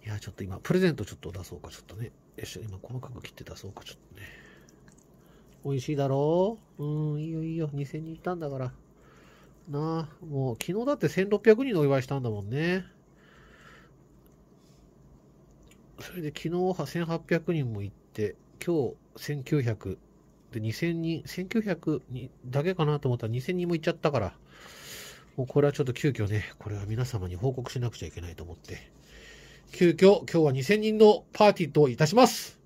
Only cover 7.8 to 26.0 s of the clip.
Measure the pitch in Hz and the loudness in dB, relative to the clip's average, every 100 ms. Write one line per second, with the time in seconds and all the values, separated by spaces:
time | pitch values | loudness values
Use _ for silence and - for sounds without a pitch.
7.8 | 139 156 160 160 - 180 156 135 127 127 | -6 -8 -10 -8 -6 -6 -6 -6 -8 -8
8.8 | - _ - - - - - - - 143 | -20 _ -20 -20 -20 -20 -20 -20 -8 -4
9.8 | 156 165 156 - 170 139 135 113 - 190 | -2 -4 -6 -12 -8 -4 -4 -4 -4 -4
10.8 | 247 294 156 - 196 208 214 220 269 196 | -2 0 -2 0 0 2 6 6 6 2
11.8 | 143 135 131 139 123 107 101 127 165 185 | 4 2 0 -4 -2 -4 -4 -2 0 0
12.8 | 185 - _ _ - - - - - - | -4 -18 _ _ -20 -20 -20 -20 -20 -20
13.8 | - - - - - _ - - _ - | -20 -20 -20 -20 -20 _ -20 -20 _ -20
14.8 | - _ - - _ - - - - - | -20 _ -20 -20 _ -20 -20 -20 -20 -20
15.8 | - - - 180 151 143 160 175 185 180 | -20 -18 -14 -8 -8 -6 -4 0 0 -2
16.8 | 143 170 165 165 - 170 160 170 131 110 | -4 -4 -4 -4 0 -2 0 -2 -2 -4
17.8 | 101 - _ - 104 - - - - 170 | -8 -12 _ -4 -4 -4 -18 -10 -2 0
18.8 | 117 - _ - - 147 127 151 120 107 | 0 -4 _ -16 -8 -6 0 0 2 -2
19.8 | 98 90 - - _ _ _ 120 110 113 | -6 -10 -12 -20 _ _ _ -6 -4 -2
20.8 | 170 170 165 165 - - 185 233 214 165 | -2 -2 -2 -4 -6 -10 -2 -2 0 -2
21.8 | - 151 - 127 - - 127 131 156 185 | -2 -4 -4 -10 -10 -14 -6 -2 -2 0
22.8 | 151 151 139 120 113 120 127 180 175 170 | 2 2 0 0 -2 -4 -2 -2 0 0
23.8 | 156 160 160 139 95 - - - - - | -2 0 0 0 -2 -6 -20 -20 -20 -20
24.8 | - - - - - - 131 - 143 143 | -18 -16 -18 -20 -18 -8 -2 2 2 2
25.8 | 135 123 | -2 0